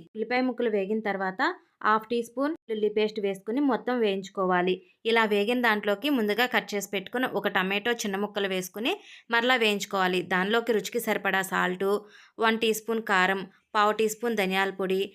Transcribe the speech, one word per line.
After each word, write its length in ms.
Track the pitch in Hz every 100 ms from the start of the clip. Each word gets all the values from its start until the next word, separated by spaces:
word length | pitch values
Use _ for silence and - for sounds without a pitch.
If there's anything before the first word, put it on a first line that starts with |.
| 165
ఉల్లిపాయ 280 | 220 220 247
ముక్కలు 280 | 254 240 240
వేగిన 300 | 208 190 220
తర్వాత 420 | 214 196 190 185 294 359 _ _
హాఫ్ 280 | - 220 220
టీ 100 | 240
స్పూన్ 300 | 233 254 285 330
వెల్లుల్లి 320 | - 220 208
పేస్ట్ 240 | 208 208 214
వేసుకుని 400 | 196 190 196 247
మొత్తం 340 | 294 233 185 247
వేయించుకోవాలి. 760 | 214 196 190 - 185 180 180 185 - _
ఇలా 180 | 226 226
వేగిన 340 | 220 208 202 247
దాంట్లోకి 460 | 240 208 208 202 285
ముందుగా 340 | 277 208 208 247
కట్ 220 | 240 196
చేసి 180 | 202 196
పెట్టుకున్న 360 | 202 190 247 262
ఒక 140 | 202 202
టమాటో 440 | 196 185 202 226
చిన్న 240 | 233 214 190
ముక్కలు 320 | 208 208 196
వేసుకుని 440 | 190 185 208 247 403 - - -
మరలా 260 | 233 240 254
వేయించుకోవాలి. 640 | 220 202 196 196 185 185
దానిలోకి 500 | - 185 190 233 226
రుచికి 280 | 214 190 240
సరిపడా 400 | 226 202 202 190
సాల్ట్, 460 | 185 185 180 185 196 208 208 - - -
వన్ 220 | 220 220
టీ 100 | 220
స్పూన్ 300 | 214 - 226
కారం, 400 | 220 196 185 196 180 - _
పావు 200 | 220 208
టీ 140 | 214 220
స్పూన్ 300 | 214 240 220
ధనియాల 320 | 185 190 196
పొడి, 300 | 190 190 190 196